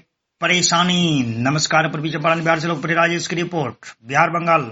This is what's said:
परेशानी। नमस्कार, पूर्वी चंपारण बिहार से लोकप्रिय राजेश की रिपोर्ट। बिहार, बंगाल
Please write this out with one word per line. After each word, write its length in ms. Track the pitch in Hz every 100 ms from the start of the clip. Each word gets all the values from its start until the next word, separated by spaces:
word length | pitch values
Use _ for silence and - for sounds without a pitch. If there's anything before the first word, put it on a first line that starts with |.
| _ _ _ -
परेशानी। 840 | 170 180 - 170 180 180 170 147 117 113
नमस्कार, 480 | 127 151 - 160 156
पूर्वी 240 | 160 156
चंपारण 320 | 156 160 165
बिहार 160 | 160 165
से 80 | 170
लोकप्रिय 280 | 160 160 165
राजेश 320 | 170 170 -
की 80 | 170
रिपोर्ट। 580 | 175 175 127 117 - -
बिहार, 260 | 113 139 165
बंगाल 320 | 170 170 165 120